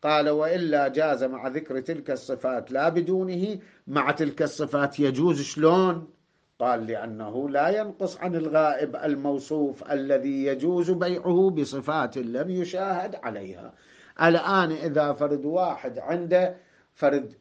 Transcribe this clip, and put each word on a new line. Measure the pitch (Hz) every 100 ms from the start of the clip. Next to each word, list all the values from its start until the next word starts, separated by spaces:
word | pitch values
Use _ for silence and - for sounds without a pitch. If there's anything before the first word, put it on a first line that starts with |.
قال: | 151 151 147
"وإلا | 151 156 180 170 147 139
جاز | 131 156 135
مع | 131 131 127
ذكر | 131 156 131
تلك | 123 160 139
الصفات | 131 - 131 131 123 -
لا | 131 156
بدونه". | 170 165 185 185 180 190 202 - _ -
مع | 139 131
تلك | 147 151 143
الصفات | 151 - 147 143 139 143
يجوز، | 143 127 170 147
شلون؟ | 139 - 156 180 185 170 165 _ _ _ _ _
قال: | 120 120 110
"لأنه | 113 113 107 107 117 143
لا | 139 156
ينقص | 208 208 190 190 -
عن | 185
الغائب | 170 156 151 156 135 147 131
الموصوف | 156 139 139 143 - 156 143 143 -
الذي | 143 135 139 135 139
يجوز | 135 135 151 180 170
بيعه | 180 180 180 180 175 190
بصفات | 165 139 135 131 156 123 135
لم | 117 120 165
يشاهد | 185 175 185 196 180 190
عليها". | 190 127 104 95 90 117 - _ - - -
الآن | 165 170 160 190 175
إذا | 156 160 147 147
فرد | 143 147 143
واحد | 143 170 180 143 127 117
عنده | - 170 170 180 185 180 _ _ _
فرد | _ 147 143 127 -